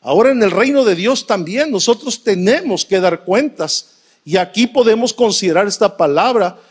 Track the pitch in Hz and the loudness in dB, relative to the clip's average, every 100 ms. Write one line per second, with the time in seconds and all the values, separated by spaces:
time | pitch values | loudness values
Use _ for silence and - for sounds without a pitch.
0 | 120 160 254 254 202 180 262 285 240 170 | 0 2 2 2 2 2 2 2 2 0
1 | 208 262 - 202 160 226 311 202 233 233 | -2 -2 -2 -4 -2 -4 -2 -2 0 -2
2 | 262 - 233 190 180 294 339 175 - 190 | -4 -6 -4 0 0 0 -2 -6 -2 0
3 | 185 170 - 202 294 - 156 - - _ | 0 -2 -2 -2 -2 -6 -6 -6 -10 _
4 | _ _ - 180 180 - 233 269 226 220 | _ _ -2 -2 -2 -2 0 2 2 2
5 | 240 - 233 - 185 165 202 - 202 196 | -2 0 0 0 0 0 0 0 -2 0
6 | 156 147 226 240 175 175 _ | 0 2 0 0 -2 -4 _